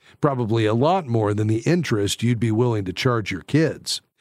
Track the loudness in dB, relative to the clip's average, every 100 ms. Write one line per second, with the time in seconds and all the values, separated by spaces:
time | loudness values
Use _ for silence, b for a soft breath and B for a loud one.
0 | b b 0 0 0 2 2 2 2 0
1 | 0 0 0 0 0 0 2 0 0 0
2 | 0 0 0 0 0 2 0 0 -4 -2
3 | 0 0 -2 -8 -2 0 0 -2 -8 -10
4 | -10 B